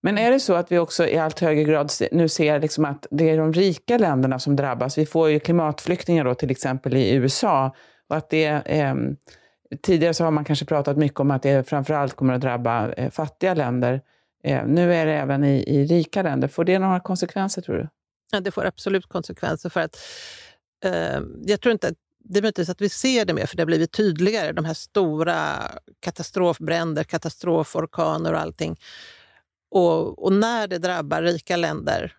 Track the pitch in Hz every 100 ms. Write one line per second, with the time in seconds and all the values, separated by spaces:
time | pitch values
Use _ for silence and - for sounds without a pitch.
0 | 175 208 233 269 262 175 175 175 165 -
1 | 170 160 156 156 165 151 151 156 147 -
2 | - 170 160 - 151 151 156 - 151 147
3 | - 143 160 156 156 160 196 165 - 240
4 | 190 135 131 131 147 143 139 123 127 151
5 | 156 165 160 151 151 170 156 147 - 175
6 | - 165 131 123 135 131 139 131 135 127
7 | 110 131 131 - 208 151 135 - - _
8 | _ 156 - 156 156 151 - 151 139 135
9 | - 143 - - _ _ _ 151 - 175
10 | 165 165 165 151 147 147 151 156 139 143
11 | 147 - 143 135 139 139 127 147 135 156
12 | 139 - 131 127 131 120 120 117 113 -
13 | 131 - 156 _ 185 175 127 123 123 135
14 | _ _ _ _ - 135 113 156 175 170
15 | 156 151 135 139 143 139 - 147 143 170
16 | 160 202 180 135 135 - 170 190 190 180
17 | - 185 208 - 196 - - 170 156 _
18 | _ _ _ 208 190 185 180 - - 190
19 | - 180 - 175 - 165 175 180 160 -
20 | - - - - - _ _ _ 190 175
21 | 165 135 - - 180 208 247 220 - 165
22 | _ _ - 196 214 202 170 180 202 -
23 | 262 254 196 160 - 170 165 160 165 -
24 | 214 156 180 220 156 160 156 160 - 214
25 | 180 151 165 165 151 143 - - _ _
26 | - - 170 - 180 156 156 165 165 151
27 | 156 165 165 - 175 165 151 165 160 -
28 | 160 160 165 160 156 160 160 165 - -
29 | - - _ _ _ _ _ 190 175 165
30 | 160 - - 196 220 240 208 180 180 175
31 | 147 160 170 170 - 175 165 156 - 87
32 | 165